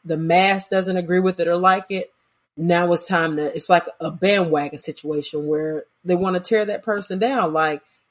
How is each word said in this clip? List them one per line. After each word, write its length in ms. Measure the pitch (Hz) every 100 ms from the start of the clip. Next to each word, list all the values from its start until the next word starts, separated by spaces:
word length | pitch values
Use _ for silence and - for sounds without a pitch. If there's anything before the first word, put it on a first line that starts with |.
the 140 | 160 156
mass 500 | 165 175 190 196 -
doesn't 300 | 190 185 185
agree 220 | 170 180
with 200 | 185 180
it 80 | 170
or 100 | 175
like 340 | 185 190 -
it, 200 | 190 - _ _ _ _ -
now 340 | 165 170 175
it's 160 | 170 -
time 280 | 180 160 151
to, 80 | 151 160
it's 140 | -
like 160 | 175 - -
a 100 | 156
bandwagon 720 | - 190 202 170 156 143 147
situation 680 | - - 147 151 143 151 151
where 400 | 151 156 156 - _
they 120 | 175 175
wanna 240 | 190 180
tear 260 | 180 220 208
that 160 | -
person 360 | - 208 196 190
down. 340 | 233 262 175
Like, 300 | 156 156 147 - _ _